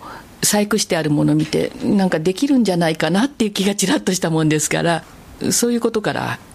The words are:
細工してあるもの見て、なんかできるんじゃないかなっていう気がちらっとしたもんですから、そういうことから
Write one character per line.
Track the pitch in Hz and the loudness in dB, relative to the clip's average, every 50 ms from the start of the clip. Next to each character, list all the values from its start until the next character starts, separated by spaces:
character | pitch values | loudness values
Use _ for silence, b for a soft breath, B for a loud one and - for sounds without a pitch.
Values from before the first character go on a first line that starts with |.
| B B B B B B - - | B B B B B B -12 -4
細 | - - - 208 208 208 | -2 0 2 2 0 0
工 | 220 202 | 0 -2
し | - | 0
て | - 196 | 0 -2
あ | 165 156 | -2 0
る | 151 | 0
も | 147 147 151 | 2 2 2
の | 151 147 | 2 2
見 | 156 156 | 2 0
て、 | - - 165 165 - - - - | 0 0 -2 -2 -2 -4 -6 -2
な | 226 - 196 190 | 0 2 2 2
ん | 185 | 2
か | 180 160 | 0 0
で | 156 185 185 | 0 0 0
き | - 277 285 | 0 0 2
る | 285 254 | 4 4
ん | 226 | 4
じ | 190 | 2
ゃ | 180 170 | 2 2
な | 170 160 | 2 0
い | 160 | 0
か | 165 165 156 | 0 -2 0
な | 170 196 240 | 2 2 0
っ | 285 | 0
て | - - 226 | 0 0 -2
い | 208 | -2
う | |
気 | 208 - 185 202 | 0 0 0 0
が | 202 | 0
ち | 202 196 180 | 0 0 0
ら | 285 240 | 0 0
っ | |
と | - - 185 | 0 -2 -2
し | 185 | -2
た | - 170 | -2 0
も | 160 160 160 | 0 2 2
ん | 151 | 2
で | 156 151 | 2 2
す | 151 - | 0 0
か | - 156 | -2 0
ら、 | 160 170 170 160 - - - - - - - - - - | 0 0 0 -2 -4 -10 -20 -20 -20 -20 -16 -8 -4 -2
そ | 185 - 240 240 | 0 0 0 2
う | 240 | 0
い | |
う | 233 | 0
こ | 233 226 | 0 0
と | 226 220 | -2 0
か | 214 165 135 | -2 -2 -4
ら | 123 131 123 120 - - - - | -2 -4 -4 -6 -8 -12 -20 -18